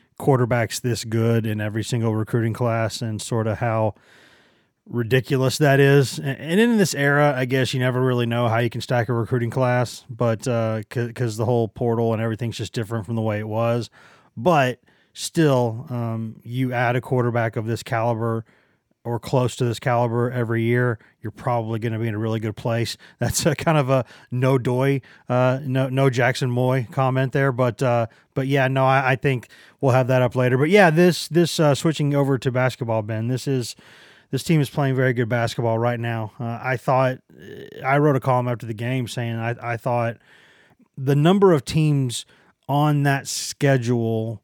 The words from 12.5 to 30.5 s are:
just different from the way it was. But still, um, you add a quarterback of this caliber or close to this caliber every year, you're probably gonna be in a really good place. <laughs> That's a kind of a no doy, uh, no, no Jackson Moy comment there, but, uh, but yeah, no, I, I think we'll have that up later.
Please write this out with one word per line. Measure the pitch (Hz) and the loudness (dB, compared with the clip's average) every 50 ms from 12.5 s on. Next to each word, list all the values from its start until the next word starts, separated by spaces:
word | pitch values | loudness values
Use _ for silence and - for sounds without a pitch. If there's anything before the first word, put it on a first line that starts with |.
| 101 | -6
just | - 113 92 - | -8 -10 -8 -6
different | 127 113 95 117 113 101 | -6 -6 -4 -6 -8 -6
from | 120 117 | -4 -4
the | 113 110 | -4 -2
way | 110 104 107 | -2 -4 -4
it | 110 110 | -6 -6
was. | 107 113 117 117 117 120 110 - - - - - - _ _ _ _ | -4 -2 0 0 0 -2 -4 -8 -12 -20 -20 -20 -20 _ _ _ _
But | 113 117 180 170 151 131 127 120 - _ _ _ _ _ _ _ | -2 2 4 4 4 4 2 0 -4 _ _ _ _ _ _ _
still, | - - - - 170 160 147 135 127 123 117 110 117 127 - | -12 -12 -6 0 2 4 4 4 4 2 0 -2 -6 -8 -8
um, | 127 120 117 113 113 113 113 110 - - _ | -6 -4 -4 -4 -4 -6 -6 -8 -10 -14 _
you | 120 120 127 131 127 123 | -10 -4 -2 -2 -2 0
add | 120 127 117 123 | 0 0 2 0
a | 127 | 0
quarterback | - - 135 123 120 120 113 120 113 113 - | -2 0 0 0 0 0 0 0 0 0 -2
of | 120 107 | -4 -4
this | 110 117 104 - | -4 -4 -6 -4
caliber | - 127 113 110 120 117 110 117 117 113 113 110 - _ _ _ _ _ _ _ _ _ _ _ | -4 -2 -2 0 0 -2 -2 -2 -2 -4 -4 -6 -10 _ _ _ _ _ _ _ _ _ _ _
or | 120 120 113 | -8 -8 -6
close | - - - 131 123 120 - | -4 0 0 2 2 0 0
to | - 127 | -2 -2
this | 120 113 - | -2 -2 -2
caliber | - 131 120 117 120 117 113 120 120 123 | -2 0 2 2 2 0 0 0 -2 -2
every | 123 123 120 110 117 117 113 | -2 -4 -2 -2 0 0 0
year, | 113 120 123 123 123 113 - - _ _ _ - | 2 2 2 2 0 -2 -4 -8 _ _ _ -14
you're | 110 | -14
probably | - - - 131 120 120 113 110 113 110 | -14 -8 -4 -4 -2 -2 -2 -4 -6 -6
gonna | 104 120 113 110 | -4 -4 -4 -4
be | 117 | -4
in | 117 104 | -4 -4
a | 104 | -4
really | 113 110 110 113 | -4 -2 -2 -2
good | 107 110 104 | -4 -6 -8
place. | - - 120 113 117 117 - - - - - | -6 -4 -4 -2 -2 -2 -4 -6 -12 -16 -20
<laughs> | - _ | -8 _
That's | 120 117 104 - - | -6 -4 -2 0 0
a | 170 143 | 0 -2
kind | - - 165 160 151 | 0 0 2 2 2
of | 135 123 | 2 2
a | 135 131 120 - - - - _ | 0 0 0 -4 -12 -20 -16 _
no | 123 123 131 131 135 135 | -4 -2 0 2 2 2
doy, | 113 127 123 123 131 139 139 131 - - - - _ | 0 0 -2 0 0 0 0 -2 -4 -10 -20 -20 _
uh, | - 123 123 127 127 127 131 147 | -2 0 2 2 2 2 0 -4
no, | 135 127 135 131 131 | -4 -2 -2 -2 0
no | 127 135 135 139 | 0 2 2 2
Jackson | 123 123 123 127 127 - 139 127 | 2 2 0 0 0 0 -2 -2
Moy | 120 123 127 127 131 135 120 - - | 0 0 0 2 0 0 -2 -4 -2
comment | 143 135 131 131 131 135 123 - | -2 0 0 0 0 -2 -2 0
there, | 143 135 139 | 0 0 0
but, | 127 117 127 123 110 - 139 | 0 0 -2 -2 0 0 0
uh, | 123 120 120 117 113 - _ _ _ _ | 0 2 0 0 -2 -6 _ _ _ _
but | 143 135 | -6 -4
yeah, | 135 139 139 131 131 | 0 0 2 2 2
no, | 135 135 131 | 2 2 2
I, | 131 135 135 135 127 131 | 4 4 4 4 2 0
I | |
think | - - 143 131 120 - - - - - - _ _ | 2 2 0 -2 -2 -4 -10 -20 -20 -20 -20 _ _
we'll | - 135 120 | 2 4 4
have | 131 127 120 | 4 4 4
that | 127 127 | 4 2
up | 127 120 - | 2 2 2
later. | 131 127 127 | 0 2 2